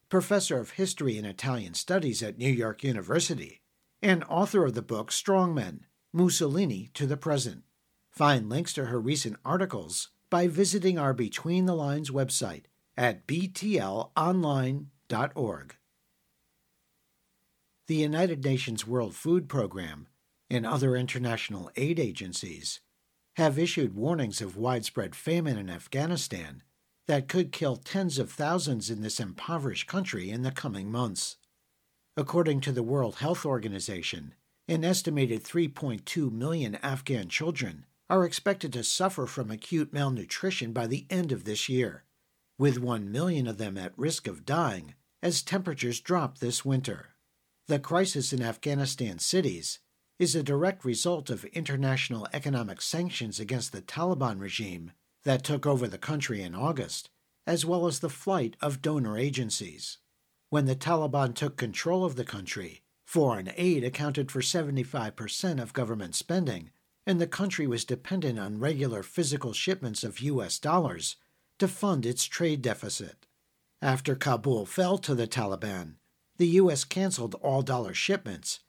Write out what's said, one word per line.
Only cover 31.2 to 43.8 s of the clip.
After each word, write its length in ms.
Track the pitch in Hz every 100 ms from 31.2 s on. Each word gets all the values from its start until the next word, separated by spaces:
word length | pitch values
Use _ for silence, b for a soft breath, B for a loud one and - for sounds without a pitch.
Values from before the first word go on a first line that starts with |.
| - - _ _ _ _ _ _ _ -
According 440 | 139 170 160 139
to 100 | 139
the 140 | 123
World 320 | 113 143 117 -
Health 280 | 143 175
Organization, 880 | 156 127 107 95 92 92 82 87 71 - _ _ -
an 160 | 165
estimated 580 | 170 185 170 147 127 110
three 240 | - 170 156
point 400 | - 143 110 -
two 240 | 170 139
million 460 | 110 139 165 117 101
Afghan 500 | 139 131 - 123 87
children 580 | - 160 135 110 76 - _ -
are 160 | 185
expected 480 | 175 - 202 196 156
to 100 | 123
suffer 420 | 113 - 185 170 123
from 240 | - 107
acute 420 | 110 - 165 151
malnutrition 800 | 143 139 123 90 - 190 180 113
by 140 | 117 117
the 200 | 135 -
end 220 | 185 165
of 100 | 113
this 260 | 98 107 -
year, 360 | 127 113 - - _ _ _ _ -
with 220 | 143 123
one 320 | 123 113 101
million 380 | 117 180 156 120
of 100 | 101
them 180 | 107
at 220 | 95